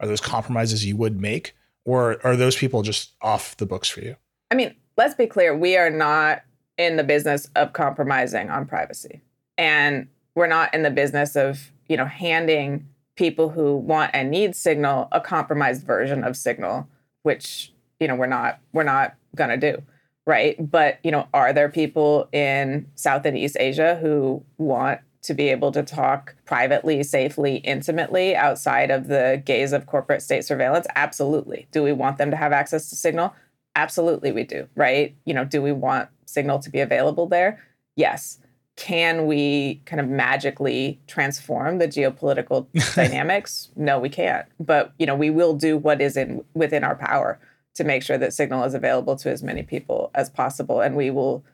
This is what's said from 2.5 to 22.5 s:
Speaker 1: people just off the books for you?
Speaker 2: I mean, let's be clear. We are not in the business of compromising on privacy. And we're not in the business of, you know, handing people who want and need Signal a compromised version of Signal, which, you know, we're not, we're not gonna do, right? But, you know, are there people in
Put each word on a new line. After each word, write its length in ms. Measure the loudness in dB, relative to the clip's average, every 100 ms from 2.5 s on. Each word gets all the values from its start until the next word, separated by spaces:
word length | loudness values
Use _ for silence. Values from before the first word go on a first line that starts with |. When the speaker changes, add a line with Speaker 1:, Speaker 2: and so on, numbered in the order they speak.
| 2
Speaker 1:
people 240 | 0 0
just 320 | -2 -4 -6 _
off 340 | -2 -2 -4 -8
the 100 | -6
books 220 | -4 -6
for 140 | -8
you? 160 | -12 -14 _ _ -2
Speaker 2:
I 60 | -2
mean, 200 | -2 -6 _ 2
let's 180 | 2
be 140 | 2 0
clear. 260 | 4 4
We 220 | 4 4 4
are 140 | 4
not 540 | 2 2 4 2 0 -6 _ _ -2
in 180 | 0 2
the 80 |
business 460 | 2 2 2 -2 0 0
of 160 | 0
compromising 760 | 0 -2 0 0 0 0 -2 -4
on 160 | -6 -4
privacy. 560 | -6 -6 -10 -18 -20 _ _ _ -2
And 500 | 2 4 2 0 -6 _ _ 0
we're 120 | 2
not 260 | 4 2
in 100 | 2
the 60 | 0
business 460 | 2 2 2 0 2
of, 340 | 0 -2 -12 _ -4
you 80 | -2
know, 80 | -2
handing 800 | -4 -2 0 2 2 0 -6 -8 _ _ -2
people 320 | 0 2 0
who 260 | 2 0 0
want 360 | 0 0 2
and 180 | 0 0
need 240 | 0 0 0
Signal 540 | 0 2 2 0 0
a 80 | -2
compromised 640 | 0 -2 -2 0 0 -2 -2
version 380 | 0 0 -2
of 140 | -4 -4
Signal, 500 | -4 -4 -4 -6 -8 _ _ _
which, 500 | -2 -2 -6 -12 -14 _ _ -4
you 80 | -2
know, 80 | 0
we're 100 | 0
not, 340 | 0 -2 -6 _
we're 120 | -2
not 320 | 0 2 0 -4 _ -4
gonna 220 | -2 0
do, 240 | 0 -2 -8 _ _ _ 0
right? 300 | 2 2 0 0
But, 280 | 2 2 2
you 80 | -2
know, 160 | -2 0
are 180 | 2 4
there 160 | 4 2
people 640 | 2 0 2 4 2 0
in 560 | -2 0